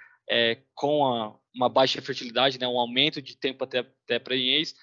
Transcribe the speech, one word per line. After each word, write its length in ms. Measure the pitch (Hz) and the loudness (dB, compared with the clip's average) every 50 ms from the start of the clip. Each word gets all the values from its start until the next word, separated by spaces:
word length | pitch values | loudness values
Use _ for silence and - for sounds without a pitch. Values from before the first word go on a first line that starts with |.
| - - _ _ _ - | -20 -20 _ _ _ -2
é, 340 | 110 117 117 113 113 117 _ _ _ | 0 2 2 2 0 -2 _ _ _
com 300 | - - 143 151 147 143 | -4 -2 0 2 2 2
a, 300 | 131 123 117 110 107 107 _ _ _ - | 2 0 -2 -4 -6 -10 _ _ _ -2
uma 140 | 123 127 120 | 0 0 2
baixa 340 | - 131 135 127 - 139 | 4 4 4 4 2 -2
fertilidade, 560 | 135 - 131 - 131 123 113 120 131 139 131 123 | -6 -8 -8 -8 -10 -4 0 2 2 2 0 -2
né? 80 | 127 | -4
Um 120 | 123 123 123 | -2 0 0
aumento 440 | 120 117 120 127 143 156 151 151 | 0 0 2 0 0 0 0 -4
de 140 | 131 123 120 | -10 -14 -8
tempo 280 | - - 135 127 - 131 | -6 -6 -6 -4 -6 -6
até, 160 | 127 - 123 | -6 -4 -6
até 380 | 120 - _ _ _ - 123 117 | -6 -6 _ _ _ -4 -4 -4
pra 20 | |
prenhez. 540 | 117 - 127 131 127 127 135 151 165 - - _ | -4 -4 -4 -2 0 0 0 0 -2 -4 -8 _